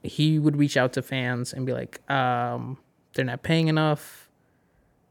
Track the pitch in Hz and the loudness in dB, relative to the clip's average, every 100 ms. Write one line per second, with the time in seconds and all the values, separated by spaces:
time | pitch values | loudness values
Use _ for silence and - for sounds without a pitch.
0 | 113 - 156 156 151 143 147 143 123 131 | -8 0 2 4 2 2 2 2 0 0
1 | - 135 123 123 123 135 127 123 120 - | -4 -4 -2 -2 -4 -6 -4 -4 -8 -10
2 | - 135 127 120 120 123 120 135 _ _ | -4 0 0 0 -2 -4 -8 -12 _ _
3 | _ - 131 127 - 165 160 156 156 151 | _ -4 -4 -4 0 2 4 4 2 0
4 | - - - _ _ _ _ _ _ _ | -4 -20 -20 _ _ _ _ _ _ _
5 | _ | _